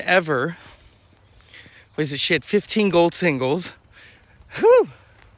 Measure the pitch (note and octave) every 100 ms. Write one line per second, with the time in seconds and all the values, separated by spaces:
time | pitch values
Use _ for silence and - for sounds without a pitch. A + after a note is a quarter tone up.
0 | - F#3 D#3+ C3+ D3+ E3+ - - - _
1 | _ _ _ _ _ - - - _ -
2 | D3+ C#3 - D#3+ - G#3 - A3 G3+ F3
3 | E3+ - F3+ C3+ C3 E3 E3+ - _ -
4 | - - _ _ - - A4 B4 - -
5 | - _ -